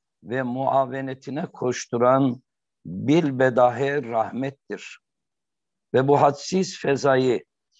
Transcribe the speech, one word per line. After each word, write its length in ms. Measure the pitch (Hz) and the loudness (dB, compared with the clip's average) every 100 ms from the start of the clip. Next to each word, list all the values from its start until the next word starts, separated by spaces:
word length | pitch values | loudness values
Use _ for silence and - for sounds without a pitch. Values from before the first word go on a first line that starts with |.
| _ _ | _ _
ve 200 | - 127 | -8 -6
muavenetine 1040 | 123 127 135 135 127 135 135 131 135 139 180 | -4 -4 0 0 0 -4 -8 -10 -8 -8 -8
koşturan 960 | - 127 123 - 120 123 135 139 120 _ _ _ _ - | -6 -4 -4 -4 0 4 4 2 -2 _ _ _ _ -14
bilbedahe 1160 | 92 113 160 151 127 131 120 123 120 139 147 | -8 2 2 2 2 2 4 2 2 -2 -2
rahmettir. 960 | 117 113 107 117 135 135 - 98 - - _ _ _ _ _ _ _ _ - | -4 -4 -4 -4 -8 -10 -14 -12 -12 -20 _ _ _ _ _ _ _ _ -2
Ve 140 | 160 139 | 0 4
bu 120 | 143 | 4
hadsiz 580 | 147 139 - 185 180 - | 4 2 -4 -2 -2 -4
fezayı 680 | 147 135 139 131 127 113 - _ _ | -2 0 2 2 2 0 -4 _ _